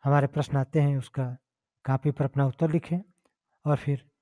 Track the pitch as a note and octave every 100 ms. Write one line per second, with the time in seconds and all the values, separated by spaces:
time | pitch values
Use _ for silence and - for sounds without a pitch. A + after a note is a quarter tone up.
0 | C#3 C#3+ C#3 D3+ C#3+ C#3 C3 D#3+ C#3+ C#3
1 | B2+ - B2+ B2+ _ _ _ _ - C3
2 | D3+ C#3 C#3 - C#3 - E3 D#3 - F3
3 | G3 _ _ _ _ _ D3 C#3+ - C3+
4 | _ _